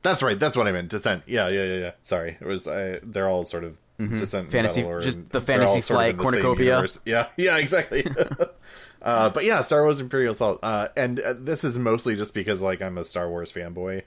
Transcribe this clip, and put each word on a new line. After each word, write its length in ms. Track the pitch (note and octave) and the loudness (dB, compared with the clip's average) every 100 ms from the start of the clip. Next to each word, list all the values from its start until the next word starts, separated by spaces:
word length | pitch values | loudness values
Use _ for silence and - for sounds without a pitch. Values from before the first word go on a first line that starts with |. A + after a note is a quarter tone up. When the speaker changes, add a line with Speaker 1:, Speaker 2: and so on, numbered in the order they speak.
Speaker 1:
That's 220 | F3+ F3+ | 0 0
right. 160 | C3 G2+ | 0 2
That's 160 | D3 B2+ | 0 2
what 100 | G#2+ | 2
I 60 | |
meant. 160 | F2+ F2 | 0 -4
Descent. 360 | G#2+ G#2+ F#2 - | -2 -2 -2 -2
Yeah, 220 | A#2 F#2 | -2 0
yeah, 140 | G2 F#2+ | 0 0
yeah, 100 | F#2 | -2
yeah. 120 | F2 - | -6 -10
Sorry. 340 | - F2+ E2 E2 | -4 -4 -4 -8
It 80 | E2+ | -6
was, 220 | F#2+ D#2+ | -6 -4
I, 300 | E2+ F#2+ F#2 | -6 -6 -8
they're 240 | A#2 G2+ F#2+ | -8 -2 0
all 160 | F#2 | 0
sort 220 | E2+ E2+ E2+ | -2 -8 -8
of 100 | D#2 _ - | -14 _ -8
Speaker 2:
Mm-hmm. 160 | G#2+ A2+ | -4 -2
Speaker 1:
Descent 280 | G2 G2+ F2 | -2 -4 -2
and 60 | |
Speaker 2:
Fantasy, 300 | B2 A2 - | 0 2 0
Speaker 1:
battle 100 | E2+ | 0
lore, 80 | F2 | -2
Speaker 2:
just 160 | F2 E2+ | -4 -4
Speaker 1:
and 100 | - | -4
Speaker 2:
the 120 | C3+ | -4
Speaker 1:
they're 200 | - - | 0 4
all 60 | A#2 | 6
Speaker 2:
Fantasy 140 | G2+ | 4
Speaker 1:
sort 140 | - A#2+ | 2 2
of 0 | |
Speaker 2:
Flight 100 | A#2 | 2
Speaker 1:
in 60 | D3 | 2
the 60 | |
same 80 | - A#3+ | 2 2
Speaker 2:
cornucopia. 240 | B2+ B2 B2+ | 2 4 4
Speaker 1:
universe. 320 | C3 B2+ - - | 4 0 -6 -2
Yeah, 220 | A2+ A#2 | 0 0
<laughs> 60 | - | 0
yeah, 200 | F#3 D#3+ | 2 2
exactly. 480 | C#3+ F3+ - C3 D#3 | 2 0 0 -2 -2
<laughs> 40 | C3+ - C#3+ - - - - - - | 0 -2 0 -2 -4 -20 -20 -20 -8
Uh, 280 | - A#2 A2 | 0 4 4
but 120 | D3 | 2
yeah, 180 | G3+ F3+ | 2 2
Star 200 | B2 D3 | 4 6
Wars 180 | D3+ C#3+ | 6 2
Imperial 340 | B2+ C3+ B2 | 0 2 2
Assault. 260 | G#2+ A2 F2+ | 2 0 0
Uh, 280 | A2 G#2+ G#2+ - | -2 0 -2 -2
and, 240 | B2 B2 | -2 -2
uh, 140 | - B2 | -4 -4
this 280 | C3 D#3 | -4 -2
is 120 | C#3+ A#2+ | -2 0
mostly 360 | A#2 A#2 B2 G#2+ | 2 2 0 -2
just 200 | G#2 G#2+ | -4 -4
because, 260 | G2 G2 | -2 0
like, 220 | F#2+ F#2 | 0 -2
I'm 160 | F#2+ F2+ | -4 -8
a 40 | |
Star 240 | E2+ F2+ F2 | -6 -4 -4
Wars 240 | F2 E2+ | -4 -8
fanboy. 520 | F2+ E2+ F2 F#2 F#2+ | -10 -10 -8 -6 -6